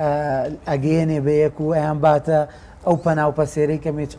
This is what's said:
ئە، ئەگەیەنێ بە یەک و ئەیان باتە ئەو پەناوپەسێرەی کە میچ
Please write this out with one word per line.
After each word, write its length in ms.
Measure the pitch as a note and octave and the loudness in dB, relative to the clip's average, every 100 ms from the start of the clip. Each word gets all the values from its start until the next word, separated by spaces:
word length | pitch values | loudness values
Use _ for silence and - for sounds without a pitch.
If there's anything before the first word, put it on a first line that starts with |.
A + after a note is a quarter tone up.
ئە، 80 | D3+ D3 D3 C3+ C3 - - | -2 -2 -2 -2 -4 -6 -4
ئەگەیەنێ 500 | C#3+ C#3+ E3 D#3+ D#3 C#3 | -2 0 0 0 0 2
بە 80 | D3+ | 2
یەک 120 | D3+ D3+ | 2 0
و 120 | D3+ D#3+ | -2 0
ئەیان 240 | D3+ D3+ D#3 | -2 2 4
باتە 340 | D3+ D#3 D#3 D3 - - - - | 4 2 0 0 -6 -20 -6 0
ئەو 100 | E3+ E3+ | 0 2
پەناوپەسێرەی 760 | D#3 D3+ D3 D3 D#3 D3 D3+ | 0 0 0 -2 0 0 -2
کە 80 | D#3 D3+ | -4 -6
میچ 140 | D3 | -6